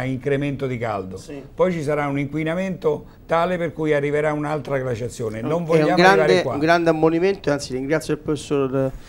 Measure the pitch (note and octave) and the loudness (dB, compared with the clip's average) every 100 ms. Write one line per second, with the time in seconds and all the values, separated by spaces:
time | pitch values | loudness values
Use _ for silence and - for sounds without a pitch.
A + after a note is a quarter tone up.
0 | B2+ C3 C#3+ C#3 C#3+ C3+ C3+ B2 A2+ G2+ | -4 -4 -2 0 0 -2 -4 -4 -4 -4
1 | F#2+ F#2+ - C#3+ C3+ - F3+ E3+ C#3+ D3 | -6 -10 -12 -14 -10 0 0 0 -2 -2
2 | C#3+ C#3 C#3+ D3+ D#3 E3+ F#3+ F3+ D#3 D3 | -2 -2 -2 -4 -4 -2 -4 -2 -2 -2
3 | - - - E3 F3 F3+ E3+ C#3+ D#3 D3 | -6 -16 -4 0 0 0 -4 -2 0 2
4 | C#3+ D3 D3+ D3+ D3 D3+ C3+ C#3 B2+ A2+ | 2 0 0 -2 -4 -4 -4 -4 -2 -4
5 | A#2 - A2 A2 D3 D#3+ E3 E3 D#3 F3+ | -6 -6 -6 -4 -2 -2 2 4 4 6
6 | F3+ G3 G3 F#3 D3 B2 D#3 E3+ E3 D#3+ | 8 8 6 4 2 0 2 4 4 4
7 | D#3+ E3 F#3+ G3 - C#3+ - B2+ C3+ D#3 | 4 2 0 0 -2 -2 -2 -6 -2 -4
8 | - D3+ - D3 - C#3+ C3+ C3+ C3+ - | -2 -6 -4 -6 -2 -2 0 0 -2 -4